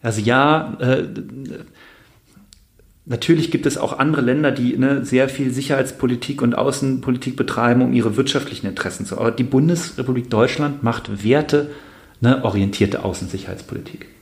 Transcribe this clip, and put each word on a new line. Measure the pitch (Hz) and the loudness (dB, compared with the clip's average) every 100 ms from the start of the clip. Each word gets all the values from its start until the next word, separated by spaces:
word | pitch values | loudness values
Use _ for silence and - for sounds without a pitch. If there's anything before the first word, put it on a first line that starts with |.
Also | 117 107 | -2 -2
ja, | 107 127 143 156 160 - | 2 4 4 2 0 -4
äh, | 123 131 - - - 123 135 - - _ - - _ _ _ - _ - _ _ _ _ | 0 0 0 -8 -12 -12 -12 -14 -16 _ -20 -20 _ _ _ -20 _ -20 _ _ _ _
natürlich | - 117 - 165 - | -8 -6 2 2 2
gibt | 147 - | 0 0
es | - | -2
auch | - - | -4 0
andere | 139 147 | 0 2
Länder, | 123 135 147 | 2 2 2
die, | 127 123 - | 2 0 2
ne, | 131 139 | 2 0
sehr | 120 127 131 | 2 2 2
viel | 135 131 | 0 -2
Sicherheitspolitik | 123 135 139 131 - 127 120 - - | -2 -2 0 0 0 0 0 -4 0
und | 120 | 0
Außenpolitik | 117 131 135 135 131 135 123 131 123 | 2 0 0 -2 -2 -2 -2 -2 -4
betreiben, | 113 - 120 123 | -2 2 4 4
um | 127 | 4
ihre | 123 113 104 | 4 2 2
wirtschaftlichen | - 143 - - 101 | 0 0 -4 -8 -8
Interessen | 90 92 - - | -4 -6 -6 -8
zu, | 95 | -2
aber | 113 | -2
die | 117 | 0
Bundesrepublik | 123 131 156 170 - - 127 127 120 | 2 4 4 2 -4 -6 -2 -2 0
Deutschland | 110 120 - 147 143 | 2 2 2 -2 0
macht | 120 113 - 101 | -2 -2 -6 -4
werte, | 104 135 151 143 147 - - - - _ | 2 2 4 0 0 -8 -18 -20 -20 _
ne, | 117 135 | 2 4
orientierte | 117 101 98 98 101 - | 2 0 0 2 0 2
Außensicherheitspolitik. | 98 90 95 98 95 90 - - - - - - | -4 -6 -8 -10 -10 -14 -12 -12 -12 -16 -20 -20